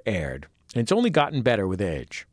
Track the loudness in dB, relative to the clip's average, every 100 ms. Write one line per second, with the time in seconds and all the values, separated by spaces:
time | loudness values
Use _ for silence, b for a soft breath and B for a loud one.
0 | -2 -2 -4 -6 -12 _ _ -4 0 2
1 | 4 4 2 2 2 2 0 -2 -2 -4
2 | -8 -14 -16